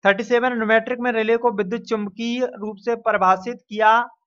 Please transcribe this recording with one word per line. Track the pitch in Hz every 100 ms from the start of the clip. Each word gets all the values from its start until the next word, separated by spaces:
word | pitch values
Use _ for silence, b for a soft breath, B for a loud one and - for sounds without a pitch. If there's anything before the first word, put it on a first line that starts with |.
थर्टी | 196 196
सेवन, | 226 240 254
न्यूमेट्रिक | 240 220 226 226 247
में | 247
relay | 226 220 233
को | 240
विद्युत | 202 190 233 233
चुम्बकीय | 220 202 208 233 247 254 202
रूप | 214 208
से | 233 233
परिभाषित | 226 208 185 185 185 247
किया | _ 208 220 226 240 _